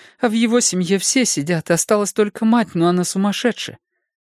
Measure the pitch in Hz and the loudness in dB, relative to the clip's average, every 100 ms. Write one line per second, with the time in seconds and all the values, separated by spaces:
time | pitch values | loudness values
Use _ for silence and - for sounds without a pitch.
0 | - _ 247 220 233 240 233 180 175 196 | -20 _ -2 2 2 2 0 -2 0 0
1 | - 262 240 - 147 170 - 170 - 208 | 0 0 0 0 -2 -2 0 -2 0 0
2 | 202 - 208 - 220 233 220 175 170 180 | 0 -2 -2 0 2 2 0 0 0 2
3 | 175 190 202 196 240 - - - _ _ | -2 -2 -2 0 -2 -4 -8 -14 _ _
4 | _ _ | _ _